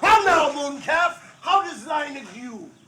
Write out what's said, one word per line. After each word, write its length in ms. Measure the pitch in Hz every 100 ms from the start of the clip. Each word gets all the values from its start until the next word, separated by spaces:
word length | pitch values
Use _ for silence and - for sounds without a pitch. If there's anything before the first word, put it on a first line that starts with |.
How 220 | 381 440
now, 260 | 392 339 302
mooncalf? 640 | 277 285 277 - 320 349 - - -
How 220 | - 381
does 220 | 381 285 240
thine 400 | 302 294 277 214
view? 420 | 196 247 220 156 110